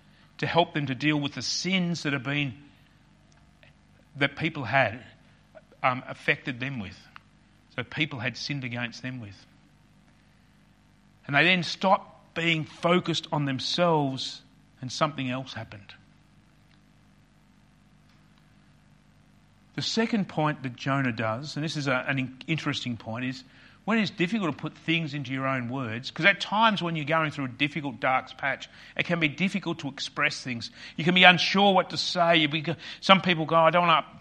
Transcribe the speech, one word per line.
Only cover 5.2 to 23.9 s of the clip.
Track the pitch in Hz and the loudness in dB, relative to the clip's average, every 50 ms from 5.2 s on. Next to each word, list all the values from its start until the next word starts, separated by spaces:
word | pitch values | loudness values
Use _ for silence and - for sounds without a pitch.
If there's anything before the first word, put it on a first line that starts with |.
| _ - _ _ _ _ _ - - _ - _ - | _ -20 _ _ _ _ _ -20 -20 _ -12 _ 0
um, | 131 127 127 - - | 0 0 -2 -6 -10
affected | 139 - - - 147 143 - 151 131 117 | -14 -4 -2 -2 -2 0 -2 -8 -8 -6
them | 127 139 139 123 | -6 -6 -6 -6
with. | 98 85 - - - - - - - _ _ _ _ _ _ _ _ _ - | -8 -8 -12 -16 -20 -20 -20 -20 -20 _ _ _ _ _ _ _ _ _ -10
So | - 120 | -10 -10
people | - - 156 156 151 151 120 | -8 -4 -4 -4 -4 -4 -6
had | 127 127 117 - | -8 -8 -8 -8
sinned | - - 147 139 127 | -10 -8 -8 -8 -8
against | 123 120 120 120 117 117 - - | -8 -6 -6 -8 -8 -10 -12 -12
them | 127 127 127 | -12 -12 -12
with. | 113 101 98 - - - _ _ _ _ _ _ _ _ _ _ _ _ _ _ _ _ _ _ _ _ _ _ _ _ _ _ _ _ _ _ _ _ _ _ _ - | -14 -16 -18 -20 -20 -20 _ _ _ _ _ _ _ _ _ _ _ _ _ _ _ _ _ _ _ _ _ _ _ _ _ _ _ _ _ _ _ _ _ _ _ 0
And | 143 | 2
they | 143 156 | 4 6
then | 175 185 180 | 6 4 4
stopped | 160 - - - - 190 185 - - - - - - - _ | 2 -2 -4 0 4 4 4 4 2 -6 -20 -20 -20 -10 _
being | 170 165 170 165 156 147 | -2 0 0 0 0 -2
focused | - - - - 170 175 180 - 170 160 - - - | -4 -8 -2 2 4 4 4 2 0 -2 -4 -4 -4
on | 165 151 143 | -4 -2 -2
themselves, | 139 131 123 - - - - 175 175 160 151 147 135 131 123 - - - - - - _ _ _ _ _ _ | -2 -2 -4 -4 -4 0 2 2 4 4 2 2 0 -2 -6 -8 -10 -12 -14 -20 -20 _ _ _ _ _ _
and | 131 123 | -12 -10
something | - - 160 151 147 143 131 127 | -2 -2 -2 -2 -2 -4 -6 -6
else | 123 131 131 - - | -6 -6 -8 -10 -12
happened. | 110 113 - - 104 101 - - - - - - _ _ _ _ - _ _ _ _ _ _ - _ _ _ _ _ _ - _ _ _ _ _ _ _ _ _ _ _ _ _ _ _ _ _ _ _ - _ - - _ _ _ _ _ _ - - - _ - - - - - _ - _ - - - - - - - - _ - - - | -14 -14 -14 -16 -18 -18 -20 -20 -20 -20 -20 -20 _ _ _ _ -20 _ _ _ _ _ _ -20 _ _ _ _ _ _ -20 _ _ _ _ _ _ _ _ _ _ _ _ _ _ _ _ _ _ _ -20 _ -20 -20 _ _ _ _ _ _ -20 -20 -20 _ -20 -20 -20 -20 -20 _ -20 _ -20 -20 -20 -20 -20 -20 -20 -20 _ -20 -12 -8
The | 160 | -6
second | 143 - - 220 226 226 233 208 180 - | -6 -2 0 0 0 2 0 0 0 -2
point | - - 151 151 147 - | -2 0 0 0 0 -2
that | 135 131 120 | -6 -8 -8
Jonah | - - 143 135 139 135 127 | -6 -4 -2 0 0 0 0
does, | 117 110 113 110 110 120 151 151 - | -2 -2 -2 -2 -2 -4 -6 -8 -8
and | 147 147 | -6 -6
this | 160 - 156 | -4 -4 -4
is | 135 143 | -2 0
a, | 127 127 - - | 0 0 0 -2
an | 135 131 | -2 -2
in-, | 131 123 - - - | -2 -4 -6 -12 -4
interesting | - 160 147 - 151 135 - - 123 120 | -4 -4 -2 -2 -2 -4 -4 -4 -6 -8
point, | 110 - 117 110 120 127 | -6 -8 -8 -6 -6 -4
is | 127 135 - - - - - - - - - _ | -6 -6 -8 -12 -18 -20 -20 -20 -20 -20 -10 _
when | - | -2